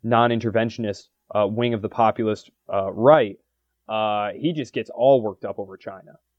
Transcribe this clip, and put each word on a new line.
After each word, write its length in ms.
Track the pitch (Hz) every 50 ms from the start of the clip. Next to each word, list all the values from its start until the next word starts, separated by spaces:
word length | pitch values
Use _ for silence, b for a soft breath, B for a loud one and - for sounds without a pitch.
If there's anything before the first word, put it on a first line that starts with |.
| -
non-interventionist, 1000 | 113 117 117 120 120 117 113 110 117 98 113 113 117 113 - 117 104 101 - - _ _ _ _ - -
uh, 140 | 104 104 98
wing 260 | 107 110 120 120 117
of 80 | 107
the 80 | 98 104
populist, 600 | - - 113 110 107 - 120 107 107 - - - _ _ _ -
uh, 200 | - 101 95 98
right, 460 | - 107 113 131 156 156 123 101 95 - _ _ _ _ _ _ _ _ _ -
uh, 420 | 107 110 107 107 104 104 104 104 -
he 160 | - - 160
just 220 | 175 156 131 - -
gets 160 | 123 110 - -
all 280 | - 120 131 139 131
worked 240 | 110 107 95 _ -
up 120 | 98 98 -
over 180 | 101 95 95 -
China 340 | - - 98 95 80 - - _ _ _ _